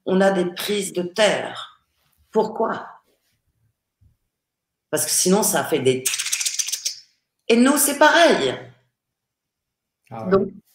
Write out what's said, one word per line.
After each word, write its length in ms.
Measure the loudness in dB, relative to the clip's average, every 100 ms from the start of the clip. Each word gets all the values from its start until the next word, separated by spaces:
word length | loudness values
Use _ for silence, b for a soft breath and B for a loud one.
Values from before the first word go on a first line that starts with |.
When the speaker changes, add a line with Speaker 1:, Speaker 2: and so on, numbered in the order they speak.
| -2
Speaker 1:
on 140 | 2
a 120 | 2
des 120 | 2 -2
prises 460 | -4 -4 -4 -4
de 100 | -6
terre. 760 | -6 0 0 0 -4 -10 -16 _ _ _ _ _ _
Pourquoi ? 560 | -2 -2 -2 -4 -4 -10 -20 _ _ _ _ _ _ _ _ _ _ _ _ _ _ _ _ _ _ _
Parce 160 | -4 -2
que 40 |
sinon, 320 | 0 2 2
ça 220 | 2 -2
fait 140 | -2 0
des, 260 | 2 0 -2 -6 -6 -6 -4 -6 -6 -8 -8 -10 _ _ _ _ 0
et 80 | 4
nous, 220 | 4 4
c'est 200 | 0 4
pareil. 560 | 4 6 4 4 0 -4 -12 -20 _ _ _ _ _ _ _ _ _ _ _ _ _
Speaker 2:
Ah 160 | -10 -2
ouais. 40 |
Speaker 1:
Donc, 180 | 0 0 -6 -20